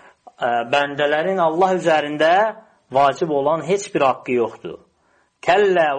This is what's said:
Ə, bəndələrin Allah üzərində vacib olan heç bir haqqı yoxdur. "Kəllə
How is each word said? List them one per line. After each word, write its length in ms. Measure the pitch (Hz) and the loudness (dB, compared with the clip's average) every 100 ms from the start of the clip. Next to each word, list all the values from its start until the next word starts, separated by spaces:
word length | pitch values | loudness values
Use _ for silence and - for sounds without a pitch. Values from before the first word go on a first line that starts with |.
| - _ - - | -20 _ -20 -6
Ə, 320 | 123 120 120 | -2 -2 0
bəndələrin 680 | 143 143 143 147 151 180 190 | -2 -2 -2 0 0 -2 0
Allah 360 | 160 165 190 | 0 2 0
üzərində 580 | 180 165 156 147 151 156 190 220 208 - _ - | 0 2 0 0 0 2 2 0 -4 -18 _ -4
vacib 400 | 131 139 131 170 | 2 2 0 -2
olan 320 | 143 143 160 | 0 0 -2
heç 320 | 156 196 - | -2 -4 -2
bir 60 | 160 | 0
haqqı 320 | 135 120 - | 0 0 -2
yoxdur. 460 | 123 110 - 85 - _ _ _ _ _ - | -2 -2 -6 -16 -16 _ _ _ _ _ -8
"Kəllə 460 | - 196 202 180 151 | 0 2 2 2 0